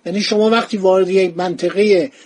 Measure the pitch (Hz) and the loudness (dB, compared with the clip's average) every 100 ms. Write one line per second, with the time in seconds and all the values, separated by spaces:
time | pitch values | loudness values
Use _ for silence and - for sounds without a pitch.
0 | 170 202 196 214 220 226 226 208 190 190 | -8 -6 -2 0 2 2 -2 -2 2 2
1 | 180 190 185 165 180 165 175 180 214 185 | 2 0 0 -2 -6 -4 -4 0 2 2
2 | 139 - | 0 -8